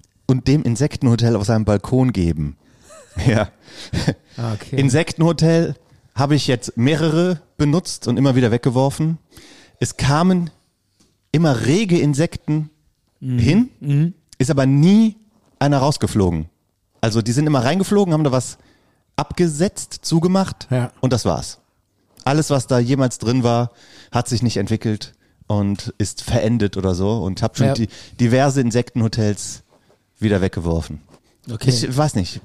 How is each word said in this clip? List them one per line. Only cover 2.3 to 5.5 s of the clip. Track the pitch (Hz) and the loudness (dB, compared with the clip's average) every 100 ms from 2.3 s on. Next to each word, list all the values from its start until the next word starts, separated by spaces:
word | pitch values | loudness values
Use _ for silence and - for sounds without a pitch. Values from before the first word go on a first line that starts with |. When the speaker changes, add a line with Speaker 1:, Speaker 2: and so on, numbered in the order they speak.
| 78 73 - | 0 -4 -8
Speaker 1:
<laughs> | _ _ - 640 - - - | _ _ -20 -20 -16 -2 0
Ja. | 107 - _ - - - - - - _ - 113 | 2 -2 _ -20 -20 -8 -4 -4 -6 _ -10 -8
Speaker 2:
Okay. | 104 - 131 | -8 -6 -2
Speaker 1:
Insektenhotel | 135 147 160 - 165 165 160 | 2 2 -2 0 0 2 2